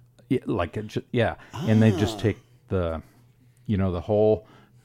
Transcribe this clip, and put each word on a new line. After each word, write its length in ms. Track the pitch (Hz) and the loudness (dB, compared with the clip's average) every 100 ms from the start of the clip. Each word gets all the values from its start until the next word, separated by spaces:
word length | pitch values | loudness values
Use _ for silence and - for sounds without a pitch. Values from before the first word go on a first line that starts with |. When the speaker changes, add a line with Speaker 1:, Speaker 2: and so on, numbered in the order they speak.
| _ _ - | _ _ -6
Speaker 1:
yeah, 100 | 123 - | -4 -2
like 320 | 110 87 110 | -4 -4 -6
a, 60 | |
ju-, 200 | 107 - - | -8 -10 -6
yeah. 240 | 123 104 78 - | -2 -2 -4 -14
And 280 | 120 139 110 | -6 2 4
they 100 | 110 | 4
just 260 | 104 104 - | 4 0 -2
Speaker 2:
Ah. 40 | |
Speaker 1:
take 160 | 110 - _ _ - | -4 -4 _ _ -6
the, 320 | 95 82 80 - _ _ _ _ _ - | -4 -4 -6 -12 _ _ _ _ _ -4
you 120 | 98 | -2
know, 140 | 95 | -2
the 100 | 90 | -2
whole 460 | 101 104 107 107 - - _ _ | 0 2 4 2 -4 -20 _ _